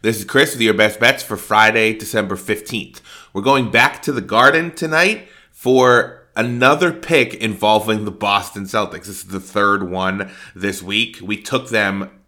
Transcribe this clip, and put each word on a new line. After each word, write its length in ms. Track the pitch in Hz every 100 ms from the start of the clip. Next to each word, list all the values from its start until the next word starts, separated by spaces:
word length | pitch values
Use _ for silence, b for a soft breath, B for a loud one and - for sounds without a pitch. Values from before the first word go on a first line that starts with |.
This 160 | 110 107
is 40 |
Chris 300 | 95 135 160
with 80 | 127
your 140 | 113 101
best 240 | 107 107
bets 240 | 120 135
for 140 | - 104
Friday, 600 | - 107 110 113 110 110
December 380 | 110 110 98 95
fifteenth. 680 | - 104 - 117 - - B B B
We're 80 | 98
going 300 | 113 139 117
back 320 | 113 131 -
to 80 | -
the 100 | 123
Garden 540 | 95 107 131 160 170 -
tonight 520 | 160 156 185 214 b b b
for 800 | _ 123 131 127 120 - - _ -
another 580 | 117 120 127 151 175
pick 400 | 165 - 160 120
involving 720 | - 110 98 107 107 107 107 104
the 60 |
Boston 540 | 87 104 101 - 104 98
Celtics. 400 | 110 101 - 98
This 180 | 92
is 60 | 95
the 100 | 95
third 500 | 92 104 101 101 92
one 400 | 92 92 98 95 B B 98
this 280 | 101 95
week. 340 | 92 104 117 -
We 180 | 92 107
took 280 | - 131 127
them 420 | 113 98 98 - _